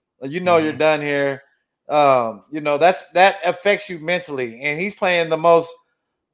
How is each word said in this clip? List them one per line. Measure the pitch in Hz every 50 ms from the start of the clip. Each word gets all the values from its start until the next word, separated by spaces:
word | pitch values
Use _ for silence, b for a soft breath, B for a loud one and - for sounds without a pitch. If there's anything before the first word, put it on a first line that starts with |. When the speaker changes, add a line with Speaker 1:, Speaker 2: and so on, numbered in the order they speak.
| _ _ _ - 131
Speaker 1:
uh, | 139
you | 147 180
know | 180 180 170 165
you're | 156 156
Speaker 2:
Mm-hmm. | 147 131
Speaker 1:
done | 151 156 156 147
here. | 147 147 143 143 139 139 135 135 _ _ _ _ _ _ _ _ _ -
Um, | 147 151 147 139 131 123 117 113 107 98 _ _
you | 147 156
know, | 151 147 147 139
that's, | 160 180 185 - - -
that | - 175 185 196 190 - -
affects | 180 - - - 202 202 185 - -
you | 180 160
mentally. | 156 165 180 175 - - 143 131 127 117 113 120
And | 139 147 147 160
he's | 190 208 196
playing | - 208 185 180 170 165 160
the | 160 156
most | 160 170 170 165 160 - - - _ _ _ _ _ _ _ _ _ _